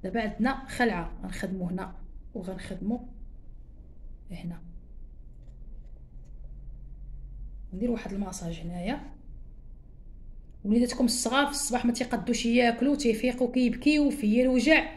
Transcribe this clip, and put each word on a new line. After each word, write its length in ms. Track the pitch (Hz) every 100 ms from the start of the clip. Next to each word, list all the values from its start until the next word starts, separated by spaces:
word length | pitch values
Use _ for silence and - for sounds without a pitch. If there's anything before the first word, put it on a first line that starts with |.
دابا 180 | 190 233
عندنا 460 | 214 - 240 262 -
خلعه 440 | - 240 180 160 -
غنخدموا 480 | 185 175 190 190 180
هنا 240 | 180 185 - - - -
وغنخدموا 680 | 226 185 180 - 180 190 240 - - - - - - - - - - - - -
هنا. 300 | 175 175 165 170 170 - - - - - - - - - - - - - - - - - - - - - - - - - - - - -
ندير 180 | 185 240
واحد 220 | 220 -
المساج 460 | 196 190 180 170 165
هنايا. 400 | 165 175 180 285 - - - - - - - - - - - - - - - - 202
وليداتكم 400 | 226 240 - 247
الصغار 400 | - 226 262 285
في 60 |
الصباح 340 | - - 240 240
ما 80 |
تيقدوش 520 | 233 240 220 - 233 233
ياكلوا، 500 | 233 240 233 262 285
تيفيقوا 560 | 240 220 247 247 240
كيبكيو 580 | 254 247 - 294 302 285
فيا 340 | - 208 226
الوجع. 460 | 254 254 262 311 -